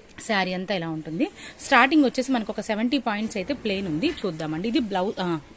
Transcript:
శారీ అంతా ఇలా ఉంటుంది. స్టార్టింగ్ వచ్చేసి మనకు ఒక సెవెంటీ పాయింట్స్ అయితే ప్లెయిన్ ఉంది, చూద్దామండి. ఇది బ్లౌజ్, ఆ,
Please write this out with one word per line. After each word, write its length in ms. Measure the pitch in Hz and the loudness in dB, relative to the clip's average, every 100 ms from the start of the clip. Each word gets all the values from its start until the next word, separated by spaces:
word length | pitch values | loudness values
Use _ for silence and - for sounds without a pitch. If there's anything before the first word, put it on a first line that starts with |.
| - - - | -20 -8 0
శారీ 260 | 202 185 | 0 0
అంతా 220 | 185 185 | -2 -2
ఇలా 140 | 196 165 | -2 -2
ఉంటుంది. 420 | 160 156 165 370 - - - | -4 -4 -2 -2 -4 -16 -8
స్టార్టింగ్ 400 | - 254 262 311 | 4 6 6 6
వచ్చేసి 280 | 262 - 254 | 4 2 0
మనకు 200 | 254 208 | 0 -2
ఒక 80 | 208 | -6
సెవెంటీ 380 | 208 208 233 277 | -4 0 0 0
పాయింట్స్ 380 | 233 208 220 208 | 0 -2 -2 -2
అయితే 160 | 180 | -4
ప్లెయిన్ 320 | 285 214 190 196 | -2 -2 -2 -2
ఉంది, 220 | 151 294 | 0 -2
చూద్దామండి. 600 | - 196 160 156 160 220 | -2 -4 -4 -4 -4 0
ఇది 100 | 262 | 0
బ్లౌజ్, 360 | 220 190 190 - | 0 0 0 -2
ఆ, 200 | 180 160 - | -2 -2 -6